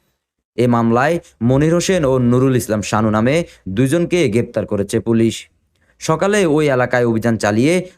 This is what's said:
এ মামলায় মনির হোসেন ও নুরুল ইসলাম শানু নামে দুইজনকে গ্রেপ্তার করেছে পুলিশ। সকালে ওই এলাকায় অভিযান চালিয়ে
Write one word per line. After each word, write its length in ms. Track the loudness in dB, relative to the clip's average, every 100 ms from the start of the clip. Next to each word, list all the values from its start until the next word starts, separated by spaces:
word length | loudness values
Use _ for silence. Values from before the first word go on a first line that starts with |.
| _ _ _ _ _ -2
এ 100 | 0
মামলায় 520 | 2 2 2 2 -2 -6 -4
মনির 320 | 0 2 2
হোসেন 300 | 0 0 0
ও 140 | 2 2
নুরুল 380 | 2 2 2 0
ইসলাম 260 | -2 -4
শানু 280 | -2 0 0
নামে 340 | 0 0 0 -4 -10 -8
দুইজনকে 600 | -2 0 0 0 0 0
গ্রেপ্তার 380 | 0 -2 -4 -4
করেছে 340 | -4 -2 -4
পুলিশ। 480 | 0 0 0 -2 -12 _ _ _ _ _
সকালে 480 | -4 -2 0 0 2
ওই 220 | 2 0
এলাকায় 380 | 0 0 0 0
অভিযান 300 | 0 -2 -2
চালিয়ে 540 | 0 0 2 0 -4